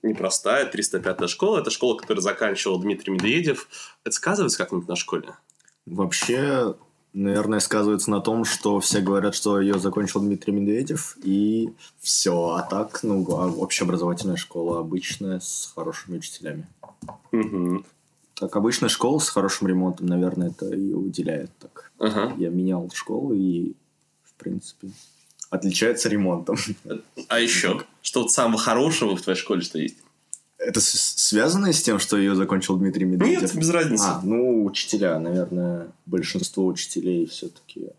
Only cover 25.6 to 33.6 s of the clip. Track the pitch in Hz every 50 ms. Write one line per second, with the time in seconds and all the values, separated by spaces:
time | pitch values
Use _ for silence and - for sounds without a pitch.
25.6 | 90 98 90 - 107 113 120 117 - 113 101 104 98 92 87 85 85 - - -
26.6 | - 107 107 - _ - - - - _ _ - - - - 117 117 117 98 92
27.6 | 95 90 98 - - - _ _ _ - - 131 117 107 - - 127 117 113 107
28.6 | - - 113 120 135 160 156 - 123 104 98 90 - - 92 90 - - 104 90
29.6 | 87 - - 80 73 - - _ _ _ _ _ _ _ - - _ _ _ _
30.6 | 175 - - - - - - - - - - - - - 104 107 117 151 170 196
31.6 | 202 190 160 156 - - 110 98 - - - 101 98 98 98 95 95 92 98 95
32.6 | 92 - 95 92 98 95 - - 92 92 92 90 - 247 359 370 - - - 160